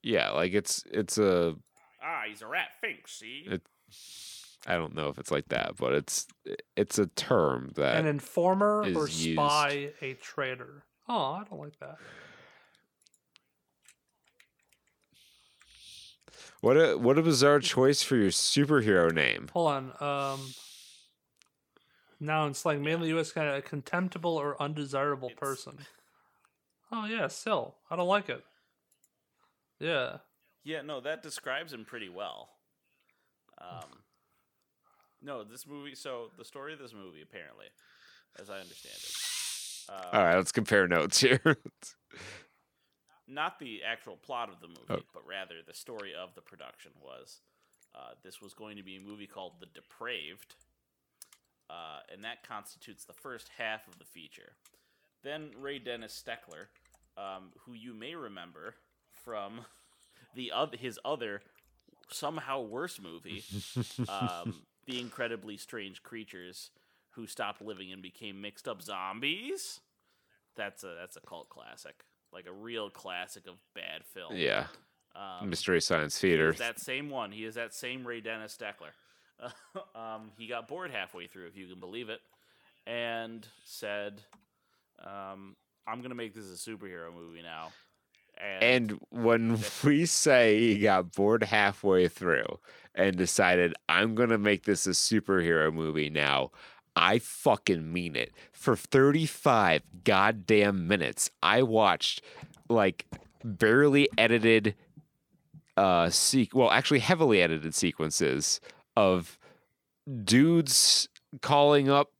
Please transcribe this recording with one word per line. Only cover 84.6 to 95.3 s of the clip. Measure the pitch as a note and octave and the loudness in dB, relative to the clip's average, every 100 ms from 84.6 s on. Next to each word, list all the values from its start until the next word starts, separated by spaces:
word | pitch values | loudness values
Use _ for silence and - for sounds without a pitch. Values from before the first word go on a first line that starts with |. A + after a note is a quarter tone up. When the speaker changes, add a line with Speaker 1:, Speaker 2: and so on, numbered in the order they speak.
| _ _ _ _ | _ _ _ _
Speaker 2:
um, | - G2+ G2 G2 G2 _ _ _ - | -18 -14 -14 -16 -18 _ _ _ -12
"I'm | A#2 | -10
gonna | B2+ A#2+ | -10 -10
make | A2+ | -12
this | G#2+ G2 | -12 -16
a | F2+ - | -14 -14
superhero | G#2+ G2 F2 E2 | -12 -14 -14 -14
movie | E2+ E2+ E2 | -16 -18 -18
now." | E2+ D#2+ D#2+ - _ _ _ _ _ - | -14 -14 -14 -18 _ _ _ _ _ -12
And | G2+ F#2+ A2+ B2+ A2 | -10 0 2 2 0
Speaker 1:
And | G#2 - | -8 -12
when | A#2+ A#2 A#2 A2+ | 0 4 4 2
Speaker 2:
that's | A2+ G#2 - | 0 -4 0
Speaker 1:
<laughs> | |
we | C#3+ D3 E3+ | 2 4 2
say | - D#3 B2+ A#2 G#2+ | 2 6 6 8 6
he | A#2 G#2 | 4 4
got | G#2+ F#2+ F2+ | 4 4 0
bored | - G2+ A2+ | 0 2 4
halfway | G#2 A2 G2+ G2 G2+ F#2 F2+ | 2 4 2 2 4 4 4
through | - F2+ C#2 G1+ - - - - - | 2 0 0 0 -10 -16 -20 -10 0
and | G2 F2+ | 0 2
decided, | F2 - F#2 F2+ F2 E2 - | 0 4 6 6 4 0 2
"I'm | E2+ A2 A2 | 2 4 2
gonna | A#2+ A2 | 2 4
make | G#2 G2+ | 4 2
this | - F#2+ F#2+ | 2 0 2
a | |
superhero | F2 - A2 - | 2 2 2 2